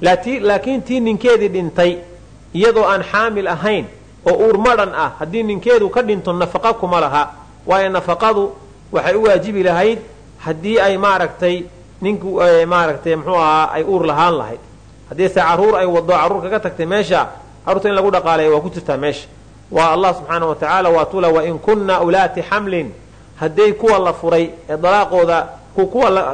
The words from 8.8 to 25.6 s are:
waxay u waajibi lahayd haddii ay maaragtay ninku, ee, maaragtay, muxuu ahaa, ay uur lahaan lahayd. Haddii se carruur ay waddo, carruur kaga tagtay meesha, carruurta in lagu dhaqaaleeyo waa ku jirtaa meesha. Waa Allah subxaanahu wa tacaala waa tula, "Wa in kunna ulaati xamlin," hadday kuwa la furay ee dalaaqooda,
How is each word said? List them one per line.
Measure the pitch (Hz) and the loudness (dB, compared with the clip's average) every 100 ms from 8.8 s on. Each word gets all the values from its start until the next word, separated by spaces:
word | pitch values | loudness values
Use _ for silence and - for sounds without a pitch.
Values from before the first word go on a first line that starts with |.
| - | -6
waxay | 165 147 202 | -2 0 2
u | |
waajibi | 220 185 208 202 | 4 2 0 -2
lahayd | 180 175 208 226 - - - - | 0 2 2 0 -8 -20 -20 -14
haddii | 160 160 196 220 | -8 -6 -2 2
ay | 196 196 | 2 2
maaragtay | 202 185 170 - 180 180 - - - - | 0 0 -2 -2 -2 -2 -8 -18 -20 -8
ninku, | 185 196 185 185 | -4 -4 -4 0
ee, | 175 170 165 | 4 4 4
maaragtay, | 175 165 139 165 160 | 2 0 -2 -2 -4
muxuu | 147 175 | -2 0
ahaa, | 156 156 143 | 2 2 0
ay | 151 | -2
uur | 160 185 165 | -2 0 0
lahaan | 147 175 156 | 2 2 0
lahayd. | 110 120 - - - - - | -4 -12 -18 -20 -20 -20 -12
Haddii | 147 185 | -2 0
se | 185 | 0
carruur | 165 175 208 202 | 0 2 2 2
ay | 185 | 0
waddo, | 170 165 | 0 2
carruur | 175 165 196 | 2 2 -2
kaga | 180 214 | -4 -6
tagtay | 190 - 165 | -6 -6 -4
meesha, | 202 170 175 117 - - - | -2 0 0 -2 -6 -20 -10
carruurta | - 190 208 | -4 -2 0
in | |
lagu | 196 190 | 0 0
dhaqaaleeyo | 185 165 160 156 | 0 0 2 2
waa | 151 | 2
ku | 175 | 0
jirtaa | 175 - 135 | -8 -6 -4
meesha. | 147 131 - - - - - | -4 -6 -12 -20 -20 -20 -4
Waa | 117 165 | 0 2
Allah | 165 190 | 2 0
subxaanahu | 175 147 170 165 | -2 -4 -2 -2
wa | |
tacaala | 147 151 185 185 | -2 -2 0 2
waa | 165 | 2
tula, | 151 190 170 | 0 0 2
"Wa | 160 | 2
in | 165 160 | 0 -4
kunna | - 214 196 180 | 0 0 2 0
ulaati | 170 185 175 175 | 2 2 2 -2
xamlin," | - 202 202 175 131 - - - - - | -4 -4 -2 -4 -6 -10 -20 -20 -20 -6
hadday | 156 160 208 | -4 2 2
kuwa | 208 226 196 | 2 2 2
la | 180 | 0
furay | 170 170 165 170 - - | -2 0 0 0 -6 -10
ee | 156 | -4
dalaaqooda, | 175 208 190 180 170 165 - - | 0 2 2 2 2 0 -4 -12